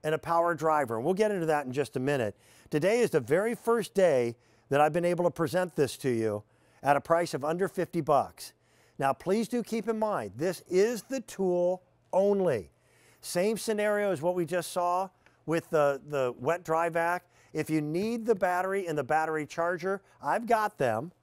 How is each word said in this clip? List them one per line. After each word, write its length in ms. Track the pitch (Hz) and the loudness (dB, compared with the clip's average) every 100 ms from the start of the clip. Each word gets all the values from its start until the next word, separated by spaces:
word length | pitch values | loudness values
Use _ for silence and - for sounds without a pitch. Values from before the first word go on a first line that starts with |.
and 120 | 156 156 | -2 -4
a 20 | |
power 380 | 156 170 170 160 | 0 2 2 2
driver. 400 | 160 151 127 113 | 2 2 2 -2
And 80 | 135 | 0
we'll 80 | |
get 180 | 185 214 | 2 2
into 140 | 202 160 | 0 0
that 200 | 147 135 | 0 0
in 60 | |
just 240 | 127 135 135 | -4 -2 -2
a 40 | |
minute. 360 | 131 143 107 - _ - - | 0 0 -2 -4 _ -20 -4
Today 300 | 151 175 233 | 0 2 2
is 120 | 214 | 2
the 80 | 156 | 0
very 340 | 113 160 220 226 | 2 0 2 -2
first 380 | - 233 190 | 0 0 0
day 420 | 196 185 135 120 120 _ _ _ | 2 4 4 2 -4 _ _ _
that 120 | 139 | 4
I've 120 | 151 | 4
been 120 | 160 175 | 4 0
able 180 | 170 175 | 2 0
to 60 | |
present 440 | - 156 170 180 - | 0 -2 0 -2 0
this 220 | 135 - | -2 0
to 120 | 135 | -2
you 340 | 117 110 104 - _ _ _ | 0 -2 -4 -8 _ _ _
at 140 | 135 143 | 0 0
a 60 | |
price 320 | - 165 175 | 2 0 0
of 120 | 147 143 | -4 -4
under 220 | 175 190 | -2 -2
fifty 340 | - 165 170 | -2 -4 -4
bucks. 520 | 147 139 98 - - _ _ _ _ - | 2 2 2 -8 -20 _ _ _ _ -2
Now, 160 | 139 | -2
please 340 | - 170 208 226 | -2 -2 -2 0
do 160 | 240 | -4
keep 240 | - 226 220 | -4 -6 -4
in 100 | 220 | -4
mind, 340 | 214 180 107 101 | -2 -4 -6 -4
this 280 | 170 175 - | -4 -4 -2
is 340 | 180 208 240 | 2 2 0
the 180 | - 269 | -6 -10
tool 600 | - - 190 175 175 185 _ _ _ | -8 -4 0 2 0 -2 _ _ _
only. 560 | 180 202 202 180 120 80 _ _ _ _ _ | 2 2 2 2 0 -4 _ _ _ _ _
Same 360 | - 175 202 220 | -6 0 0 0
scenario 540 | - 208 208 208 202 | -2 0 0 2 0
as 100 | 170 | 0
what 120 | 165 180 | 0 -2
we 100 | 160 | -2
just 260 | 180 160 | -2 -4
saw 380 | 185 175 180 190 _ _ _ - | -2 0 0 -2 _ _ _ -4
with 240 | 165 - | -4 0
the, 320 | 160 147 139 147 | 4 4 2 -4
the 260 | 143 127 120 | -2 -2 -2
wet 240 | 123 175 | -2 -2
dry 260 | 175 160 170 | 0 0 0
vac. 360 | 165 170 175 _ _ _ | 0 0 -2 _ _ _
If 160 | 156 151 | -6 -2
you 120 | 156 | -2
need 440 | 151 165 214 240 220 | -2 -2 -2 -4 0
the 100 | 202 | 0
battery 500 | 180 180 185 196 175 | 2 0 -2 -2 -2
and 100 | 151 | -4
the 60 | |
battery 420 | 127 156 160 156 147 | 0 0 0 -4 -6
charger, 560 | - 170 180 180 190 _ _ | -4 -2 -2 -4 -6 _ _
I've 220 | 139 180 233 | -2 -2 0
got 320 | 226 214 - | 0 0 -2
them. 340 | 127 110 165 _ | 0 0 -4 _